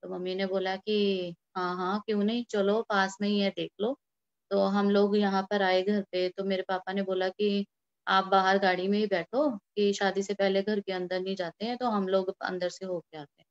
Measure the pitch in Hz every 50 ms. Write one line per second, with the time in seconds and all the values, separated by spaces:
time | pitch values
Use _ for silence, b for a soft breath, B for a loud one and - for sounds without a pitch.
0 | - 180 185 180 180 185 185 185 196 190 190 190 185 190 190 190 _ 214 214 208
1 | 202 202 196 185 180 175 170 _ _ _ _ 185 180 180 180 180 185 185 196 214
2 | 208 - 214 208 202 208 226 240 240 _ - 208 196 196 202 220 226 _ 214 196
3 | 190 190 - - 208 202 208 202 196 196 185 - 165 - _ - 196 233 277 _
4 | _ _ _ _ _ _ _ _ _ _ 196 196 196 196 196 202 202 202 202 202
5 | 202 202 202 208 208 196 196 190 190 - 208 208 196 185 185 185 185 196 208 208
6 | 196 _ - 180 180 180 180 - 196 196 190 185 185 - 190 185 - - 190 196
7 | 196 190 190 185 185 185 185 - 208 208 202 202 202 _ _ _ _ _ _ _
8 | _ - 190 190 185 185 196 196 190 190 196 196 196 185 180 175 180 190 202 208
9 | 214 208 196 175 165 _ - 247 302 294 233 196 _ _ _ 208 208 202 196 -
10 | 202 190 185 196 196 - 202 - 196 196 190 196 196 208 214 202 202 - 185 185
11 | 180 175 185 185 185 190 196 190 180 165 - _ 214 233 247 240 247 240 214 202
12 | 196 185 190 190 185 185 190 _ - - 180 180 180 175 - - 190 190 180 170
13 | - _ - 156 147 - _ _ _ _